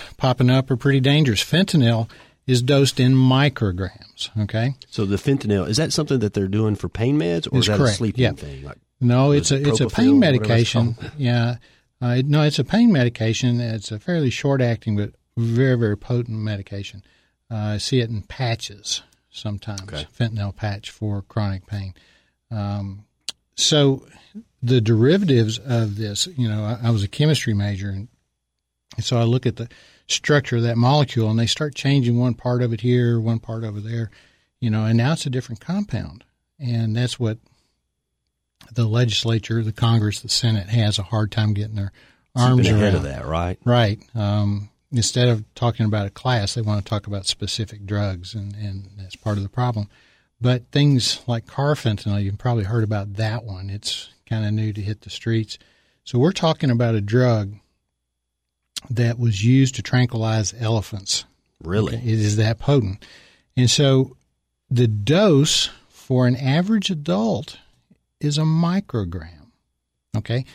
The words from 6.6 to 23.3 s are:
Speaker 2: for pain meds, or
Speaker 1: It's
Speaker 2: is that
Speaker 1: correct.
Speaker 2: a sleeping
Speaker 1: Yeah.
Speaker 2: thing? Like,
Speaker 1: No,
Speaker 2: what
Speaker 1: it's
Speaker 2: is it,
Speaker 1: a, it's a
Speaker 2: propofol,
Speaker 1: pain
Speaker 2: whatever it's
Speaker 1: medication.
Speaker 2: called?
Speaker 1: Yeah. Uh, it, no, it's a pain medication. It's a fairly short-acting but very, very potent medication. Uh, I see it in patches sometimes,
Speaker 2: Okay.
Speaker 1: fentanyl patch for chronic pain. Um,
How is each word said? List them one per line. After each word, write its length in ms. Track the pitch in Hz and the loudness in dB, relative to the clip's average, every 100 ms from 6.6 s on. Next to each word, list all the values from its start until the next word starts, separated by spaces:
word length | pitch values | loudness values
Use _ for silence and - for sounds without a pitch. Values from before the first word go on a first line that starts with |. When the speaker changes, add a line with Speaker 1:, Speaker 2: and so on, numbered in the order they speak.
| 110 104 | 0 -2
Speaker 2:
for 140 | 87 | -4
pain 280 | - 120 147 | -2 0 2
meds, 300 | 170 170 - | 0 -2 0
or 60 | 131 | 0
Speaker 1:
It's 20 | |
Speaker 2:
is 80 | 113 | 2
that 100 | - | 2
Speaker 1:
correct. 160 | 131 | 2
Speaker 2:
a 40 | 98 | 2
sleeping 260 | 113 117 | -2 2
Speaker 1:
Yeah. 80 | 123 | 0
Speaker 2:
thing? 300 | - 73 67 | 0 -10 -14
Like, 140 | 69 - _ - | -16 -18 _ -2
Speaker 1:
No, 280 | 123 123 139 | 2 4 4
Speaker 2:
what 100 | 143 | 4
Speaker 1:
it's 140 | - | 2
Speaker 2:
is 100 | 135 | 0
it, 40 | 143 | 2
Speaker 1:
a, 20 | |
it's 100 | 110 | 2
a 60 | - | 0
Speaker 2:
propofol, 80 | |
Speaker 1:
pain 260 | - 254 277 | 2 6 6
Speaker 2:
whatever 160 | 180 127 | 6 4
it's 140 | 107 | 2
Speaker 1:
medication. 440 | 117 117 120 120 117 | 2 2 2 0 -2
Speaker 2:
called? 160 | - 147 | -10 -4
Speaker 1:
Yeah. 380 | 123 120 117 120 _ _ _ - | 0 2 0 -4 _ _ _ -6
Uh, 140 | 123 123 | -2 0
it, 80 | 139 | 2
no, 160 | 147 | 2
it's 160 | 151 147 | 2 0
a 60 | 135 | 0
pain 260 | 233 233 | 4 6
medication. 720 | 156 120 120 110 110 123 120 | 6 2 0 -2 0 0 0
It's 300 | 117 110 - | -2 -6 -8
a 60 | 107 | -10
fairly 300 | - 170 135 | -4 0 0
short-acting 680 | - 143 135 120 117 - 104 | 0 0 2 0 -2 -2 -2
but 140 | 104 - _ - | -2 -8 _ -4
very, 400 | 117 117 135 123 | 0 2 2 2
very 180 | 113 104 | 2 -2
potent 400 | - 123 120 110 | -2 -4 -4 -6
medication. 640 | 107 101 98 98 98 101 - _ _ _ - | -6 -6 -8 -12 -12 -16 -20 _ _ _ -10
Uh, 60 | 110 | -6
I 220 | 104 104 | -4 -4
see 240 | - 131 | -2 0
it 80 | 113 | 0
in 140 | 110 | -4
patches 800 | - - 123 117 - 101 - - - _ _ | -8 -6 -4 -4 -8 -14 -10 -10 -10 _ _
sometimes, 520 | - 107 101 - 101 | -12 -10 -8 -10 -12
Speaker 2:
Okay. 220 | 98 76 78 - | -10 -12 -10 -4
Speaker 1:
fentanyl 340 | 117 110 101 | -4 -4 -6
patch 360 | - 107 101 - | -6 -6 -6 -12
for 320 | - 107 101 | -8 -6 -6
chronic 440 | - - 101 95 - | -6 -4 -4 -4 -8
pain. 280 | 104 95 - _ _ _ _ - | -10 -10 -14 _ _ _ _ -10
Um, 540 | 110 101 101 98 98 - _ - | -6 -4 -6 -8 -12 -18 _ -20